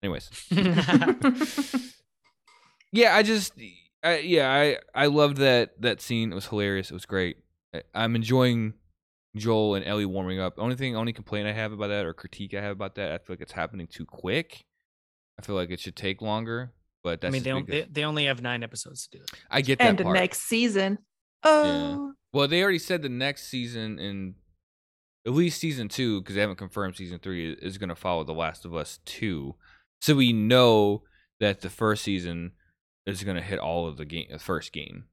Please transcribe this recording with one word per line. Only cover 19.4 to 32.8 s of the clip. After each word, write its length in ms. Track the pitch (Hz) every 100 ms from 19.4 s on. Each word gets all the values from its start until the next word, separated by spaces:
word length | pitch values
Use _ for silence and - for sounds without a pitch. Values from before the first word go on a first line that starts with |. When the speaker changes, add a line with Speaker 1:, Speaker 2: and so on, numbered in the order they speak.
| _
Speaker 1:
I 80 | -
get 180 | 135 135
that 60 | 240
Speaker 3:
And 80 | 196
the 60 | 175
Speaker 1:
part. 100 | 185
Speaker 3:
next 280 | 180 -
season. 540 | - 226 240 196 190 208 _ _ _ _
Speaker 1:
Yeah. 80 | 311
Speaker 3:
Oh. 640 | 302 294 285 285 285 285 277 _
Speaker 1:
Well, 160 | 139 139
they 160 | 165
already 160 | 196 175
said 220 | - 180
the 80 | 143
next 400 | 123 135 139 -
season 500 | 131 120 117 110 98
in, 360 | 98 98 95 92 _ _ _ _ _ _ _ _ 113
at 80 |
least 260 | 131 175 -
season 300 | 165 139 107
two, 340 | - 123 104
'cause 120 | 92 98
they 60 |
haven't 140 | 104 92
confirmed 380 | 95 - 98 90
season 240 | 92 87
three, 320 | 95 90 82
i-, 40 | 78
is 160 | 90 95
gonna 180 | 98 85
follow 280 | 95 87
The 100 | 76
Last 300 | 80 80 78
of 100 | 87
Us 260 | 82 76 -
two. 520 | - - 113 85 69 - _ _ _ _
So 140 | - 143
we 160 | 127
know 720 | 113 107 127 123 110 104 104 _ _ _ _
that 180 | 104 95
the 100 | 92
first 340 | - 110 104
season 500 | - 95 87 85 85 - _ _